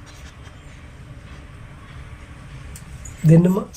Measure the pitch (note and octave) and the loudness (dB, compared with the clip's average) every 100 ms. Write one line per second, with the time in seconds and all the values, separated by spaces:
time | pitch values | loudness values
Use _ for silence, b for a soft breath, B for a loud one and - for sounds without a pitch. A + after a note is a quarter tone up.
0 | - - - - - - - - - - | -18 -16 -16 -16 -18 -18 -18 -18 -18 -18
1 | - - - - - - - - - - | -16 -16 -16 -16 -16 -16 -16 -16 -16 -16
2 | - - - - - - - - - - | -14 -16 -16 -16 -14 -14 -14 -14 -14 -14
3 | - - D#3 E3 F3+ G3 - | -14 4 10 10 10 4 -2